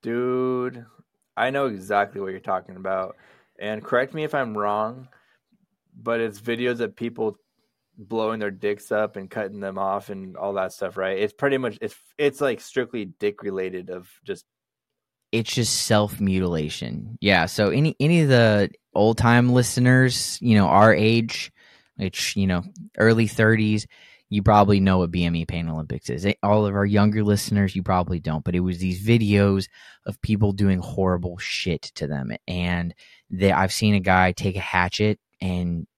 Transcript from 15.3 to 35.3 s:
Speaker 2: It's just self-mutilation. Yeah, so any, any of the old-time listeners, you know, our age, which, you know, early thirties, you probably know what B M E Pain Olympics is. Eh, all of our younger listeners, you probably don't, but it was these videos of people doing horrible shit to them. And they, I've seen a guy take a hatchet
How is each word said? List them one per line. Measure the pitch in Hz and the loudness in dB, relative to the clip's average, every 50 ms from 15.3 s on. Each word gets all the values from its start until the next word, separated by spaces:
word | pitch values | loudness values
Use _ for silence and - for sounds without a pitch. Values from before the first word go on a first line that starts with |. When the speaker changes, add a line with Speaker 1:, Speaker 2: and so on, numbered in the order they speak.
Speaker 2:
It's | - 113 110 - - | -4 -4 -4 -2 -2
just | - 117 110 - - - | -2 -2 -2 -2 -4 0
self-mutilation. | - 113 107 104 104 - - 104 98 95 92 92 90 85 80 78 76 - - - 60 - - - - 113 - | 2 2 2 2 2 -2 -4 -2 0 0 0 0 0 -2 -2 -4 -6 -8 -10 -10 -10 -10 -10 -12 -12 -12 -2
Yeah, | - 101 98 87 82 95 | 2 4 4 4 4 0
so | - - 107 98 | 0 0 0 2
any, | 80 127 147 160 - _ | 2 2 0 0 0 _
any | 135 151 170 170 | 0 2 4 4
of | 160 139 | 4 6
the | 131 123 117 110 107 104 101 - - _ _ _ _ | 6 6 6 6 4 4 2 0 -4 _ _ _ _
old-time | - 104 110 113 - - 120 117 120 120 123 | 2 2 2 2 4 4 4 4 6 4 4
listeners, | 123 127 120 - - - 123 127 127 127 127 127 123 - - - - - | 4 2 2 2 0 2 4 4 6 6 4 2 0 -2 -6 -6 -8 -4
you | - 123 110 | 2 4 4
know, | 104 98 73 | 6 6 6
our | 65 98 104 110 107 | 6 8 8 8 6
age, | - 107 110 113 117 113 113 - - - - _ _ _ _ _ _ _ _ _ | 6 4 2 2 2 0 -2 -6 -10 -10 -12 _ _ _ _ _ _ _ _ _
which, | - 95 95 - - - - - | -8 -8 -8 -6 -6 -8 -6 -2
you | 101 98 95 | -2 0 0
know, | 90 87 90 - - - - - _ - | 0 -2 -4 -6 -14 -20 -20 -20 _ 2
early | 110 113 113 113 117 104 | 4 4 4 4 2 0
thirties, | - - 110 107 113 110 110 107 107 107 104 - _ - - - - _ _ _ | 2 2 4 4 4 4 2 0 0 -2 -4 -8 _ -20 -20 -20 -20 _ _ _
you | 101 104 98 | -4 0 4
probably | 107 107 104 101 196 - 101 | 6 6 6 8 6 6 4
know | 95 95 95 92 | 4 4 4 4
what | 90 85 | 2 0
B | 85 90 87 | 0 0 0
M | 85 85 | 0 0
E | 82 82 | -2 -4
Pain | - - 85 82 82 | -4 -6 -6 -6 -6
Olympics | 78 78 78 73 - - _ - | -6 -8 -8 -8 -10 -10 _ -8
is. | - 71 87 | -8 -4 -2
Eh, | 101 104 _ - | -2 -2 _ 2
all | 101 104 107 107 | 2 2 2 2
of | 101 98 | 0 0
our | 101 101 | 0 0
younger | 101 104 104 101 104 104 110 104 | 2 4 4 4 4 2 2 2
listeners, | 104 104 101 - - 104 101 98 95 - | 2 2 2 0 0 0 2 2 2 0
you | 95 | -4
probably | 90 - 95 90 87 87 92 82 | -2 0 0 0 0 0 -4 -6
don't, | - 76 78 78 - | -4 -4 -6 -4 -4
but | - 87 | -2 -2
it | 87 | -2
was | 90 92 90 85 | 0 -2 -2 -2
these | 92 92 90 90 98 | -2 -4 -4 -4 2
videos | 110 117 117 110 101 104 101 101 101 98 95 95 - _ - - - - _ _ | 4 4 4 4 4 4 4 4 4 2 0 -2 -4 _ -20 -20 -20 -20 _ _
of | - 98 _ | -12 -12 _
people | - - 107 101 107 101 | -2 -2 0 2 2 0
doing | 98 98 101 98 95 90 | 0 0 2 2 2 0
horrible | 90 - - - 95 92 90 87 87 90 87 92 | -2 -6 -4 -2 0 0 0 -2 -4 -8 -10 -10
shit | - - - - - 92 85 73 - - _ | -10 -8 -8 -6 -4 -4 -6 -6 -6 -12 _
to | - - 71 | -8 -6 -6
them. | 73 69 67 60 57 - _ - | -6 -6 -6 -8 -10 -12 _ -8
And | 90 90 87 87 90 87 85 85 - _ - _ _ _ _ _ | -6 -4 -2 -2 -2 -2 -4 -6 -8 _ -20 _ _ _ _ _
they, | - 90 98 98 | -4 2 2 2
I've | 90 71 95 95 | 4 4 0 0
seen | - - 110 107 104 | -2 0 0 2 2
a | 101 | 2
guy | 90 95 92 92 92 92 87 | 2 2 4 4 4 2 0
take | - - 101 92 95 | -2 -6 -6 -6 -6
a | |
hatchet | - - - 92 90 90 - - 107 107 107 - _ _ | -8 -2 0 0 0 0 0 0 0 0 0 -2 _ _